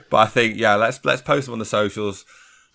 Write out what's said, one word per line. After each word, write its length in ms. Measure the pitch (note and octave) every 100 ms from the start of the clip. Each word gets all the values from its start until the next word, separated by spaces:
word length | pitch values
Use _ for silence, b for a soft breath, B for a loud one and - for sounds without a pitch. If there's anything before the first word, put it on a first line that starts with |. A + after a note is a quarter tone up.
| B
I 140 | - A2
think, 300 | B2 A2+ G#2
yeah, 160 | A2
let's, 300 | G#2 A#2 C3
let's 180 | C#3 C#3+
post 240 | - C#3+ C3+
them 60 |
on 80 | A2+
the 40 |
socials. 600 | G#2 G#2+ G#2 G#2+ G#2 G2 - B B B B